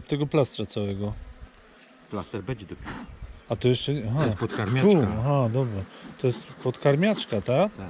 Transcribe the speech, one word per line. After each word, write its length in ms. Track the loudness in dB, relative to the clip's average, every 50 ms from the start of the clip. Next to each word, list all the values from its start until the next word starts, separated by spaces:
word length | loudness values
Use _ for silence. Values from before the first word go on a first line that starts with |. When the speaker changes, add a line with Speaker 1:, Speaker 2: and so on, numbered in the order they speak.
| 0 -2
Speaker 1:
tego 180 | -2 -2 0
plastra 400 | 2 2 2 2 2 0 -4 -8
całego. 460 | -6 -4 -4 -2 -2 -2 -4 -4 -4 -6 -8 -12 -14 -16 -18 -20 -20 -20 -20 -20 -20 -20 -20 -20 -20 -20 -20 -14 -10
Speaker 2:
Plaster 320 | -8 -8 -6 -6 -8 -8 -6
będzie 220 | -6 -8 -8 -8
dopiero. 240 | -12 -14 -12 -12 -12 -12 -12 -12 -14 -14 -14 -14 -16 -16 -14 -8 -6
Speaker 1:
A 80 | -2
to 120 | 2 4 4
jeszcze 260 | 4 4 2 -2 -2
nie, 80 | -2 -2 -2
aha. 100 | 0 2
Speaker 2:
To 60 | 2
jest 120 | 2 0 0
podkarmiaczka. 520 | -2 -4 -2 -2 0 0 2 6 6 8 8 8
Speaker 1:
Tu, 60 | 6 4 2 0
aha, 300 | 0 2 2 4 2 2 2
dobra. 300 | 0 0 0 -2 -6 -8 -8 -12 -18 -18 -18 -6 -2
To 60 | 0
jest 140 | 0 0 -2
podkarmiaczka, 1000 | -6 -16 -12 -6 -4 -4 -2 0 2 2 4 4 4 2 2 0 -2 -2 -2 -2
tak? 340 | 0 2 2 4 2 2 0
Speaker 2:
Tak. 120 | -6 -12 -12